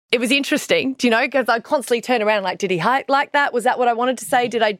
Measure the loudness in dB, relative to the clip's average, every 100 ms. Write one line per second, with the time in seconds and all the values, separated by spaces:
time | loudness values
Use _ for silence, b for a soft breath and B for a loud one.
0 | _ -2 2 0 2 -2 0 0 0 -2
1 | 0 2 0 -2 0 -2 0 -4 -2 -4
2 | 0 0 2 0 -2 -4 -2 0 2 0
3 | 0 0 0 0 0 0 0 2 0 0
4 | -2 -4 -2 0 0 0 0 -2